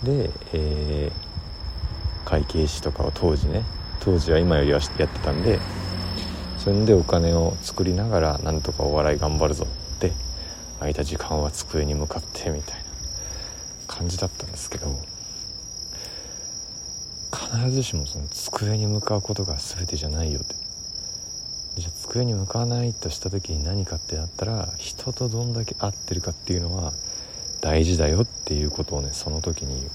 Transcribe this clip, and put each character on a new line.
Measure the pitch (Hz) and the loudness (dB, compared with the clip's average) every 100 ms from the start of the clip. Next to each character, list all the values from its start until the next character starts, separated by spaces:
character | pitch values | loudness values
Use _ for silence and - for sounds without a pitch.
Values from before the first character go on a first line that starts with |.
で、 | 120 139 85 - - | 4 2 2 -2 -4
え | 80 76 76 73 73 73 - - - - - - - - - - - - | 0 2 0 0 0 0 -4 -8 -8 -8 -8 -8 -4 -4 -2 -4 -4 0
ー、 | |
会 | 80 73 | 2 2
計 | 82 78 | 2 2
士 | - | 2
と | 76 | -2
か | - | 0
を | 73 | 0
当 | 76 87 87 | 4 4 6
時 | - | 4
ね、 | 90 113 - - - | 2 0 -6 -6 -2
当 | - 87 | 4 4
時 | 80 | 6
は | 80 | 6
今 | 87 78 | 8 6
よ | 71 | 6
り | |
は | 71 - - | 6 2 0
や | - | 0
っ | |
て | - | 2
た | - | 0
ん | 73 | 2
で、 | - 95 - - - - - - - - - - | 4 4 2 -4 -4 -4 -4 -4 -4 -6 -6 -2
そ | - | 2
れ | 101 110 | 6 10
で | |
お | 98 | 8
金 | 80 87 85 | 8 6 6
を | 85 85 87 | 6 4 2
作 | - - 95 | -4 0 2
り | |
な | 90 110 | 4 4
が | 98 | 4
ら | 80 73 | 4 2
な | 78 | 2
ん | 78 | 0
と | 73 | 0
か | 73 | 0
お | 71 | 2
笑 | 76 76 73 | 4 4 4
い | |
頑 | 76 76 | 2 4
張 | 78 | 4
る | |
ぞ | 76 - | 2 -2
っ | - - - | -4 -8 0
て、 | - - - - - - - - | 0 0 -4 -8 -10 -12 -14 -6
空 | 73 | -2
い | |
た | 76 76 | 0 -2
時 | 78 | -2
間 | - 78 | -2 0
は | 73 | 0
机 | - - 80 73 | -2 -2 0 2
に | 73 | 0
向 | 73 | 0
か | - | -4
っ | - | -6
て | - - | -4 -2
み | 76 | -2
た | 76 - | -6 -10
い | |
な | - - - - - - - - - - - | -10 -10 -8 -8 -8 -8 -10 -10 -12 -12 -10
感 | - 87 | -4 -2
じ | 90 | 0
だ | 95 | -2
っ | |
た | - 85 | -4 -10
ん | |
で | 90 | -8
す | - | -8
け | 80 | -6
ど、 | 80 67 76 - - - - - - - - - - - - - - - - - - - - - - | -4 -4 -6 -12 -10 -10 -10 -10 -10 -10 -10 -10 -10 -10 -10 -10 -8 -8 -8 -10 -8 -8 -10 -10 -8
必 | - - 113 127 | -6 -2 0 2
ず | 131 | 2
し | 123 85 | 0 -2
も | 71 | -4
そ | - | -6
の | 69 | -6
机 | - - - 104 107 | -6 -6 -2 0 2
に | 107 | 2
向 | 104 | 0
か | - 104 | 0 0
う | |
こ | - | 0
と | 104 92 | -2 -2
が | 71 | -2
全 | - - 87 | -4 -6 -4
て | 76 | -2
じ | 73 | -2
ゃ | |
な | 76 80 | 0 0
い | |
よ | 71 | -2
っ | |
て。 | - - - - - - - - - - - - - - | -4 -8 -10 -10 -10 -10 -10 -10 -10 -10 -8 -8 -8 -6
じ | 85 | -6
ゃ | |
あ | |
机 | - - 120 123 | -6 -4 0 2
に | |
向 | 104 95 | 0 0
か | 110 | 0
わ | 120 | 0
な | 120 | 2
い | 120 | 0
と | 107 85 | 0 -4
し | 78 | -4
た | 92 | -2
時 | 98 - | -4 -2
に | 80 | -2
何 | 78 101 92 | 0 0 -2
か | 78 | -4
っ | |
て | - 78 | -4 -4
な | 82 | -4
っ | |
た | - 98 | -4 -2
ら、 | 113 87 87 | -2 -2 -6
人 | - - - | -8 -6 -6
と | 120 123 | -2 -2
ど | 113 | 0
ん | 120 | 0
だ | 117 | 0
け | 113 - | -2 -2
会 | 101 | -2
っ | |
て | - - | -4 -4
る | 87 | -4
か | 85 | -2
っ | |
て | 82 - | -6 0
い | 90 | 0
う | |
の | 85 90 | 2 0
は | 82 76 - - - - - - | -2 -4 -8 -10 -12 -10 -8 -4
大 | 76 78 82 | 2 6 6
事 | 87 | 6
だ | 76 | 6
よ | 82 | 6
っ | 117 | 4
て | - - | 0 -2
い | 76 76 | 0 0
う | |
こ | - | 0
と | 76 73 | -2 -2
を | |
ね、 | 69 | -2
そ | 69 - | -4 -4
の | 78 | -2
時 | 82 80 | -2 -2
に | 67 65 69 | -4 -4 -6